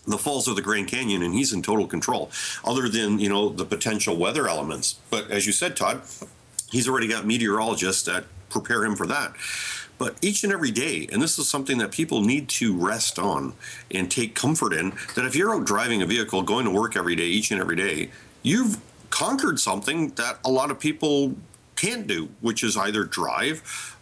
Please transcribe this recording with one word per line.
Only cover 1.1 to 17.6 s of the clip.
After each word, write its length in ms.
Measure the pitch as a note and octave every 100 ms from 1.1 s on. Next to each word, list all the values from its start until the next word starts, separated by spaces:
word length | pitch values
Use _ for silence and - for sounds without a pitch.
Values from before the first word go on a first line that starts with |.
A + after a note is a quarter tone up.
| G2
and 100 | F2
he's 200 | G2 C3+
in 80 | G2
total 260 | F#2 G#2+ F#2
control, 420 | F2 F#2+ A#2 C#2+ - - - -
other 240 | B2+ B2
than, 300 | A2 G#2+ G#2
you 100 | G2+
know, 180 | G2+ G#2
the 160 | -
potential 540 | F2+ G#2 A2+ G#2 G2+ E2+
weather 320 | F#2 D3 A#2
elements. 480 | E2 D2 C#2+ - - -
But 220 | A2 G2+
as 160 | G2+ G2+
you 60 |
said, 240 | F#2+ F3+ -
Todd, 240 | F#2+ B2+ - - - - - - -
he's 200 | B2 B2
already 180 | C3 A2+
got 180 | A2+ G#2
meteorologists 800 | A#2+ A2 G#2 A2+ G#2 F#2 F#2+
that 220 | - F2+ - - -
prepare 340 | - - A#2+
him 140 | A2 G2
for 100 | F2
that. 260 | C#3+ G#2+ - - - - - - -
But 200 | B2 -
each 220 | G3 G3
and 80 | G3+
every 200 | G3 C#3+
day, 360 | A2 D#3 F2+ -
and 120 | G#2
this 180 | D#3+ -
is 80 | C#3+
something 300 | C#3+ C3+ B2+
that 140 | G#2
people 280 | - D#3+ B2
need 300 | G#2 C#3 C3
to 240 | - A#2 F2
rest 420 | F#2 A2 - -
on 360 | F#2 D2+ C2+ - - - -
and 220 | F#2+ F#2
take 240 | - A2+ -
comfort 380 | C3 D#3+ A2+
in, 180 | D#2+ F#2+ - - -
that 80 |
if 140 | B2+ C3
you're 180 | G3+ A3
out 100 | -
driving 360 | G#2 A#2+ A2
a 40 | F2
vehicle, 360 | A#2 G#2+ F#2+
going 240 | F#2 A2+ A2+
to 60 |
work 260 | F#2+ A2+ G2+
every 180 | F2 E2
day, 120 | E2+
each 220 | G#2 G#2+
and 120 | G2+